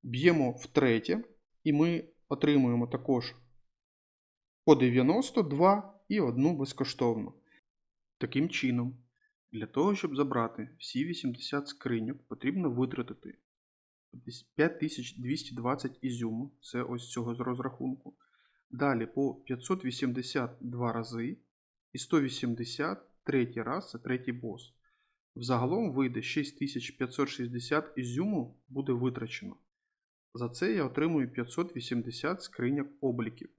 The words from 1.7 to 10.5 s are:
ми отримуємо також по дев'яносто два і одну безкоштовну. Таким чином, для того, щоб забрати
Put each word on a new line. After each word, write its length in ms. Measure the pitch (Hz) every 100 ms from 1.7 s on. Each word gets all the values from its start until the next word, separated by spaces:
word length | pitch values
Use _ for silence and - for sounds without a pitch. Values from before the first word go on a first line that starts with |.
ми 320 | 147 165 170 - _ _
отримуємо 580 | 139 147 143 127 120 120
також 480 | 123 - 127 - - _ - _ _ _ _ _ _ _ _ _ _
по 100 | -
дев'яносто 680 | 139 127 123 127 202 269 -
два 580 | 165 139 185 202 202 - _
і 120 | 208
одну 360 | 135 120 147 135
безкоштовну. 760 | 135 - 131 - 123 110 - - _ _ _ _ _ _ _ _
Таким 300 | 117 131 170
чином, 480 | - 131 120 123 123 _ _ _ _ _
для 140 | 110 107
того, 280 | 135 185
щоб 220 | 196 156 139
забрати 520 | 143 127 113